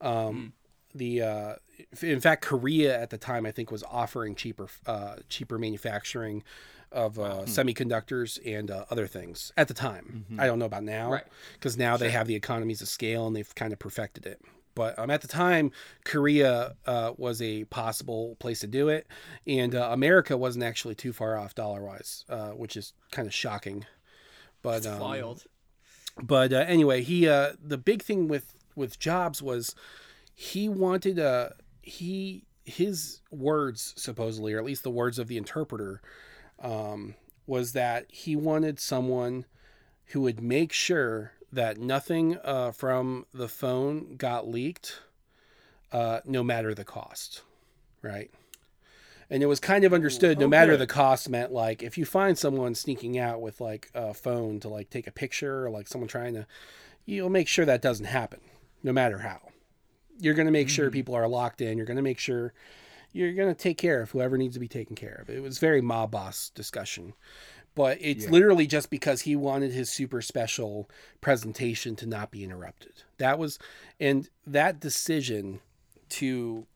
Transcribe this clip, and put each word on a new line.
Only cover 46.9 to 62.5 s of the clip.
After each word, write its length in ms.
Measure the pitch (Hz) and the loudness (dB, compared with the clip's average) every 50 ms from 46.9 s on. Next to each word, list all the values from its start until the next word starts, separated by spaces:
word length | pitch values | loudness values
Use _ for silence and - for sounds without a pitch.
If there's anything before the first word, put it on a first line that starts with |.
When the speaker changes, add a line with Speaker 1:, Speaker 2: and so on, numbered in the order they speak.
| - 110 - - - - - - - - - _ _ _ _ _ _ _ _ _ _ _ | -12 -14 -14 -14 -14 -14 -14 -14 -14 -18 -20 _ _ _ _ _ _ _ _ _ _ _
Speaker 1:
right? 280 | - 110 101 104 - - _ _ _ - - _ _ _ _ _ _ _ _ - - - - - - - | -12 -10 -10 -10 -12 -14 _ _ _ -20 -20 _ _ _ _ _ _ _ _ -20 -20 -20 -20 -20 -10 -2
And 120 | 139 135 | 0 2
it 40 | 143 | 4
was 140 | 143 143 135 | 4 4 2
kind 240 | - - 190 202 196 | 4 4 6 8 8
of 80 | 185 | 8
understood, 460 | 180 170 156 143 131 - 185 170 156 147 | 8 6 4 4 4 6 6 8 8 8
no 100 | 139 139 | 8 8
matter 240 | 151 160 165 160 | 10 10 12 10
Speaker 3:
Okay. 60 | 156 135 | 10 6
Speaker 1:
the 80 | 131 | 4
cost 420 | 120 - 143 139 135 131 - - 135 | 2 4 6 6 6 6 4 2 -2
meant, 240 | 123 120 123 123 | -2 -2 -2 -2
like, 300 | 127 120 113 113 110 - | -2 0 0 0 -2 -2
if 160 | 113 117 - 170 | -6 -8 -4 -4
you 80 | 156 | -4
find 320 | - - 190 196 196 170 - | 0 2 4 4 4 4 4
someone 360 | - 143 135 131 127 123 117 | 2 0 2 2 0 0 -2
sneaking 440 | - - 147 131 - 120 117 123 127 | -4 -4 -4 -4 -4 -4 -4 -2 -2
out 240 | 123 120 117 113 | -2 -2 -2 -4
with, 180 | 113 110 - - | -8 -10 -10 -8
like, 300 | 123 110 107 107 - - - | -8 -8 -8 -8 -10 -10 -8
a 200 | 120 117 107 104 | -6 -6 -6 -6
phone 440 | - - 127 120 120 113 110 107 104 | -6 -4 -2 -2 -2 -2 -2 -4 -6
to, 80 | - 107 | -6 -8
like, 200 | 107 104 101 - | -8 -10 -10 -8
take 160 | - 127 - | -8 -8 -8
a 60 | 117 | -8
picture, 540 | - - 143 127 - - 147 139 135 135 131 | -8 -8 -8 -6 -4 -4 -4 -4 -4 -4 -4
or, 40 | 120 | -4
like, 160 | 110 104 101 | -6 -8 -10
someone 220 | - - 127 120 107 | -10 -8 -8 -8 -6
trying 240 | - 120 120 123 117 | -6 -6 -6 -6 -6
to, 120 | 107 107 - - - - - - - - - - _ - | -8 -8 -12 -16 -20 -20 -20 -20 -20 -20 -20 -20 _ -10
you'll 240 | - 202 196 185 185 | -6 -4 -2 0 2
make 200 | 190 190 156 - | 2 2 2 4
sure 180 | - 185 165 | 4 4 6
that 160 | 147 127 120 | 6 4 4
doesn't 240 | - 131 120 104 101 | 4 0 0 0 -4
happen, 340 | 101 127 127 113 - - - - - - - - _ _ _ | -2 -2 -2 -2 -4 -10 -16 -20 -20 -20 -20 -20 _ _ _
no 100 | - 135 | -2 0
matter 260 | 123 131 127 117 101 95 | 2 4 4 2 0 -2
how. 220 | - 104 - - - - - _ _ _ _ _ _ _ _ _ _ _ - - | -8 -10 -10 -10 -16 -20 -20 _ _ _ _ _ _ _ _ _ _ _ -10 0
You're 160 | 175 151 151 | 2 2 4
gonna 160 | 160 160 160 | 4 6 6
make 200 | 156 151 139 135 | 6 4 4 4
sure 160 | 143 156 143 | 2 2 2
Speaker 2:
Mm-hmm. 60 | 120 | 2
Speaker 1:
people 220 | 117 139 123 127 123 | 2 0 -4 -2 0
are 140 | 117 113 113 | 0 0 2
locked 320 | 120 120 123 117 - - | 2 0 0 -2 -2 -2
in. 160 | 123 113 110 | -4 -2 -2
You're 100 | 113 110 | -2 -4
gonna 160 | 117 120 135 | -4 -2 -2
make 160 | 139 135 127 - | 0 -2 -2 -2
sure, 360 | - - 123 120 120 123 | -2 -2 -2 -2 -2 -4